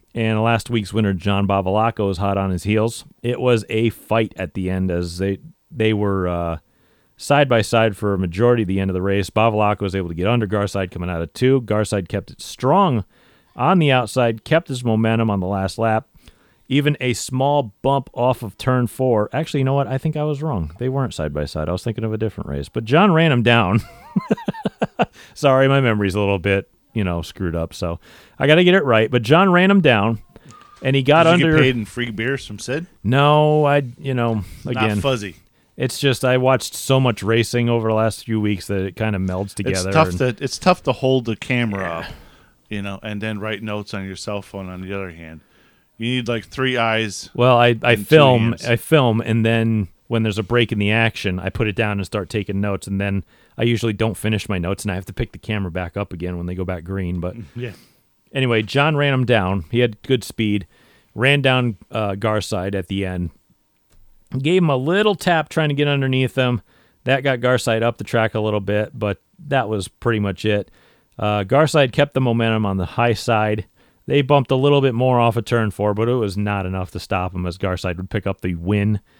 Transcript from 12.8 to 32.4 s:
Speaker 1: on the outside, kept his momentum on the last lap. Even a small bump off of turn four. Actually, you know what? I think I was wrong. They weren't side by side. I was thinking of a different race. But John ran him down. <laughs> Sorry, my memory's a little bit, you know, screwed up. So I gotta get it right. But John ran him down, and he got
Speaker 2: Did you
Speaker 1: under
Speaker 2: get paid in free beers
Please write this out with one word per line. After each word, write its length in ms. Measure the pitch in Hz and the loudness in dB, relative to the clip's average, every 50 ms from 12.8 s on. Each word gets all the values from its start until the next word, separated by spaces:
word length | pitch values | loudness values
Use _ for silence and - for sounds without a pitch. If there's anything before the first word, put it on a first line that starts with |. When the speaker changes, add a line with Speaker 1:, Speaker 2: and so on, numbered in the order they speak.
| 202 170 127 110 - _ _ _ _ _ _ _ _ _ _ | 4 2 2 0 -4 _ _ _ _ _ _ _ _ _ _
Speaker 1:
on 240 | - 120 151 190 175 | -2 0 2 4 4
the 120 | 160 143 | 4 4
outside, 520 | 131 127 120 107 - 135 123 117 113 117 - | 4 2 0 0 0 0 0 0 0 -4 -2
kept 240 | - 156 165 - | 0 0 0 0
his 160 | - 135 123 120 | -2 -6 -4 -2
momentum 460 | 120 110 110 110 110 113 113 113 113 | 0 0 2 2 2 2 2 2 0
on 100 | 101 98 | 0 0
the 60 | 90 | -2
last 300 | 92 101 95 95 95 - - | -2 -2 -2 -2 -4 -2 -2
lap. 280 | 113 113 110 113 - _ _ _ _ - - _ _ _ _ _ _ - | 0 0 0 -2 -4 _ _ _ _ -20 -20 _ _ _ _ _ _ -2
Even 240 | 131 143 139 143 147 - | 0 0 2 0 0 0
a 140 | 131 127 117 | -2 -4 -4
small 600 | - - - 131 127 135 143 147 147 139 104 - _ | -4 -6 -6 -2 -2 0 0 0 0 -2 -4 -6 _
bump 280 | - 135 139 139 127 - - | 0 0 0 0 -2 -6 -4
off 300 | 131 123 127 123 - 120 | 0 0 0 0 -2 -6
of 120 | 101 - | -10 -10
turn 280 | - - 123 127 127 123 | -4 -2 0 2 2 0
four. 400 | 110 - - 131 131 117 107 104 - - | -2 -2 -2 0 2 2 2 0 0 -2
Actually, 260 | 135 160 - - 143 | -6 -4 -2 -2 -2
you 20 | 131 | 0
know 100 | 135 135 | 0 0
what? 140 | 139 135 | 0 0
I 100 | - 135 | -2 -4
think 180 | 131 - 160 151 | -4 -4 -4 -4
I 80 | 151 147 | -2 -2
was 180 | 151 147 139 151 | -4 -4 -4 -4
wrong. 280 | 160 131 92 80 78 76 | -4 -4 -4 -4 -6 -6
They 100 | - 120 131 | -6 -4 -4
weren't 260 | 131 139 131 - - | -2 -2 -4 -4 -4
side 180 | - 78 76 71 | -6 -6 -4 -4
by 120 | 73 73 | -4 -6
side. 220 | - - 78 76 | -6 -6 -6 -4
I 40 | 80 | -4
was 120 | 87 90 - | -4 -4 -4
thinking 200 | 117 107 - 110 | -6 -6 -6 -6
of 100 | 110 110 | -4 -4
a 40 | |
different 300 | 107 110 107 - - - - | -4 -4 -4 -6 -8 -10 -8
race. 200 | 69 71 71 - | -8 -8 -8 -8
But 160 | - - 113 | -8 -8 -2
John 260 | 107 135 165 202 208 | 2 4 4 6 6
ran 200 | 165 160 165 160 | 6 4 4 4
him 100 | 143 127 110 | 4 4 4
down. 380 | 117 117 117 104 90 98 117 - | 4 4 4 4 4 2 0 0
<laughs> 1500 | - - - - - - - - - - 960 932 - 906 906 855 - - - - - _ - - - _ - - - - | -4 -12 -20 -14 -8 -6 -6 -4 -4 -4 -4 -4 -6 -6 -6 -8 -8 -6 -6 -6 -4 _ -4 -4 -4 _ -12 -20 -20 -6
Sorry, 340 | - - 139 131 131 135 | 0 2 4 4 6 4
my 140 | 135 139 139 | 4 4 4
memory's 340 | 131 120 110 104 101 98 90 | 2 2 2 2 0 0 0
a 40 | 104 | 0
little 180 | 104 98 101 95 | 0 0 0 0
bit, 300 | 80 101 98 98 - _ _ _ _ _ - | 0 0 0 0 -2 _ _ _ _ _ -4
you 100 | 113 101 | -2 -2
know, 180 | 92 87 85 | -2 -2 -4
screwed 340 | 82 - - - 95 85 80 | -6 -8 -8 -6 -4 -4 -2
up. 180 | 85 82 85 - | -4 -4 -6 -6
So 260 | - 92 85 85 - _ - - - - _ _ | -6 -6 -6 -6 -6 _ -18 -20 -20 -20 _ _
I 100 | - 135 | 0 2
gotta 160 | 143 151 170 180 | 4 6 6 6
get 120 | 180 180 | 6 4
it 80 | 196 147 | 4 4
right. 260 | 135 117 110 110 107 | 4 4 4 4 4
But 120 | 123 123 110 | 2 0 2
John 280 | 110 147 170 196 196 | 4 4 6 6 6
ran 200 | 175 175 185 190 | 6 6 6 6
him 100 | 202 196 | 6 6
down, 380 | 165 143 120 104 101 113 117 107 - _ - - - - - - - - - - - | 6 6 4 4 4 2 0 -2 -6 _ -20 -20 -20 -20 -20 -20 -20 -20 -14 -6 -2
and 120 | 131 135 | 0 0
he 60 | 139 127 | 2 4
got 200 | 139 147 165 165 | 4 6 6 6
Speaker 2:
Did 160 | 165 175 175 | 6 6 6
you 60 | 165 | 4
Speaker 1:
under 100 | 160 156 | 4 4
Speaker 2:
get 60 | 156 147 | 4 4
paid 120 | 131 127 | 4 2
in 100 | 120 104 | 0 -4
free 260 | - - 123 120 120 | -6 -6 -8 -6 -6
beers 340 | 107 - 113 127 139 131 | -4 -4 -4 -2 -4 -4